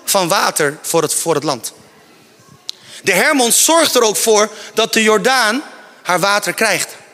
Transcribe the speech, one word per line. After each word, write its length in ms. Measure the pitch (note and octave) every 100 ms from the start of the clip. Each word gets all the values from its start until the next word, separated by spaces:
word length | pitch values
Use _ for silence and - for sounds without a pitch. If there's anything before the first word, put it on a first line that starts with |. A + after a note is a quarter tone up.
van 240 | - G3 F3
water 500 | G3+ G#3 - D3 D3+
voor 200 | - E3
het, 120 | D#3
voor 220 | - E3 D3+
het 80 |
land. 300 | D3+ B2+ - - - - - - - _ - - - - - -
De 80 | -
Hermon 400 | F#3 C4 D4+ A#3
zorgt 440 | - - E4 D4+ B3
er 60 |
ook 160 | A3+ G3+
voor 320 | - G#3+ G#3+ - -
dat 200 | - A3
de 100 | A3
Jordaan 600 | G#3+ G#3+ G3 C4 A3 B3 - - - -
haar 180 | - F3+
water 340 | G3 G3+ F3+
krijgt. 360 | E3+ A3 E3+ - - -